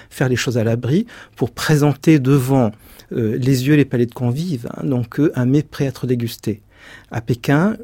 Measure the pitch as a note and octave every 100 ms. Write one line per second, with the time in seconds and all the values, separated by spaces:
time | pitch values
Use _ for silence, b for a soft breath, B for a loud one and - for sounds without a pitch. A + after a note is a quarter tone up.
0 | B - C3 B2 - A#2+ A2 A#2 A#2+ E3
1 | A#3+ B B - A#2+ - - D3+ D3 C#3
2 | - D#3 B2+ C#3+ B2+ C3+ A2 B B B
3 | B - A2 C3+ B2+ C3 C3 D3+ C#3 A#2+
4 | A#2+ - B2 C3 F3+ B2+ A#2+ - D#3+ B2
5 | A2+ - D#3 - B2 D3 - - C#3 -
6 | B2 B2 A#2 - A#2 G#2 _ B B B
7 | B A#2 - A#2+ - C#3+ G3+ G#3+